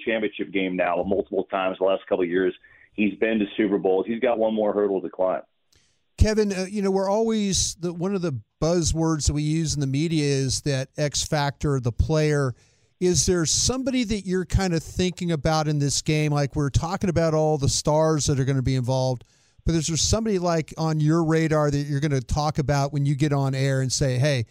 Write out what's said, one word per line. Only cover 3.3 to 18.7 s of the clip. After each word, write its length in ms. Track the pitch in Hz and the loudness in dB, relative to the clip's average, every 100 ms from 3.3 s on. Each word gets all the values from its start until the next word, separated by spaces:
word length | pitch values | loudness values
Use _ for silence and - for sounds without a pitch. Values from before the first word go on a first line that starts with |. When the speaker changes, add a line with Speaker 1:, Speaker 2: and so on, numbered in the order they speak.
| 113 | 0
Speaker 1:
to 40 | 101 - | -2 0
Super 180 | 107 98 | 0 2
Bowls. 300 | 95 95 98 | 2 0 0
He's 120 | 113 | -2
got 180 | 123 110 | 0 0
one 160 | 110 | 0
more 180 | 110 104 | 0 0
hurdle 300 | 98 101 95 | 0 0 0
to 80 | 85 | -4
climb. 320 | - 92 80 - _ _ _ _ _ _ - | -4 -2 -2 -8 _ _ _ _ _ _ 0
Speaker 2:
Kevin, 340 | 214 220 208 | 2 2 0
uh, 120 | 185 185 | -2 -4
you 120 | 208 | -2
know, 100 | 196 | 0
we're 180 | 190 190 | 0 0
always, 640 | 208 226 220 202 170 - | 0 0 0 0 0 -2
the, 180 | - 175 | -4 -8
one 220 | 170 185 | -4 -4
of 80 | 202 | -2
the 180 | 170 127 - - | -4 -6 -10 -4
buzzwords 640 | 156 175 151 160 160 160 135 | 0 2 0 0 0 0 0
that 80 | |
we 80 | 147 | -2
use 320 | 151 160 156 | 0 0 -2
in 60 | 139 | -2
the 60 | 139 | -2
media 380 | 135 165 160 | 0 0 0
is 380 | 143 139 131 - | 0 0 0 -2
that 260 | 147 131 135 - | -2 -4 -4 -4
X 280 | 147 - | -4 -2
factor, 540 | - 156 143 - 156 135 | -2 -2 -2 -2 -2 0
the 140 | 120 | 0
player. 640 | - - 156 151 147 131 - _ _ _ - | 0 2 2 2 2 0 -4 _ _ _ -2
Is 260 | 180 165 - | 0 2 2
there 180 | 180 | 2
somebody 600 | 156 - - 262 262 254 | 0 0 0 -2 -2 -2
that 220 | 214 214 190 | 0 -4 -2
you're 200 | 185 175 | -2 0
kind 260 | - 190 | 0 2
of 100 | 165 | 0
thinking 480 | - - 185 - 175 | -2 -2 -2 -2 -2
about 380 | 160 160 156 156 | 0 0 0 0
in 100 | 151 | 0
this 220 | 143 - | 0 0
game? 320 | - 151 151 | 0 2 2
Like, 240 | 147 143 151 | 0 0 -2
we're 140 | 143 | 0
talking 400 | - 165 190 196 | 0 0 -2 0
about 240 | 160 165 | 2 2
all 240 | 156 156 151 | 2 2 2
the 100 | 131 | 0
stars 580 | - - 151 160 156 143 | 0 2 2 4 2 0
that 140 | 135 | 0
are 40 | |
gonna 160 | 131 135 | 0 0
be 140 | 127 | 0